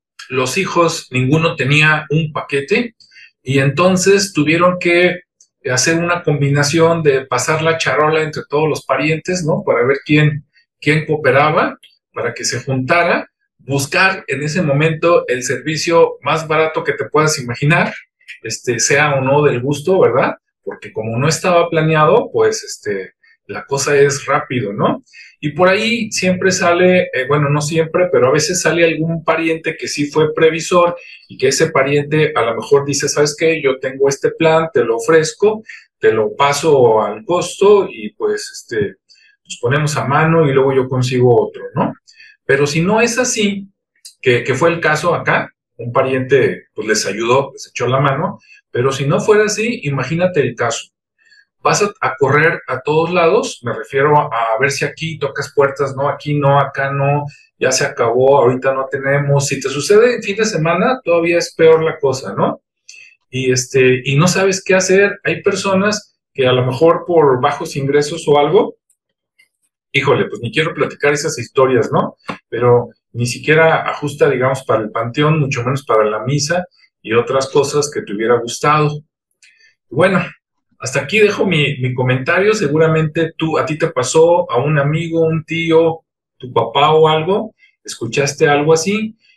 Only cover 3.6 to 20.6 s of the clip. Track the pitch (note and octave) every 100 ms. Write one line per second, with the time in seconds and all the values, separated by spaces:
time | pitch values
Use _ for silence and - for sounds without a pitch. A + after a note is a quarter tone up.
3.6 | C#3 F3 F#3 F3+ F#3+ G3+ - D#3 D3 E3+
4.6 | F3+ F3+ F3 F3 F3+ F3 _ _ _ _
5.6 | C3 B2+ E3 E3 E3+ F3 D#3 C#3 C#3 C#3+
6.6 | C#3+ E3 E3 E3 D3 C3 - B2 - D3+
7.6 | D#3+ D#3+ C#3+ C#3 D3+ D#3+ D#3 C#3 - D3
8.6 | D#3 - - C3+ D3+ D#3 - F3+ D#3 G3+
9.6 | - A#2 B2 C#3 - D3+ D3+ D3+ - _
10.6 | _ _ C#3+ D#3 D3+ D3+ - C3+ D3+ E3
11.6 | C#4+ - _ _ _ - A#2+ - - A#2+
12.6 | - C3 B2+ F3 F3 - - _ _ _
13.6 | B2+ C#3 - F3+ F#3+ F#3 - C3+ D3+ F3
14.6 | D3+ C#3 D#3+ D#3 E3+ E3+ - B2+ C3 B2
15.6 | D#3 D#3 E3 E3 E3 - C#3+ D#3 D#3 D#3
16.6 | D#3 - - - - D3 D3+ - A#2+ A#2+
17.6 | C#3+ F3+ G#3+ - - _ - - A2 -
18.6 | - A2+ - C#3+ D3+ C3+ C3 D3 D3 A#2+
19.6 | C3 D3 F3+ F#3+ D#3+ C3+ G3+ - _ _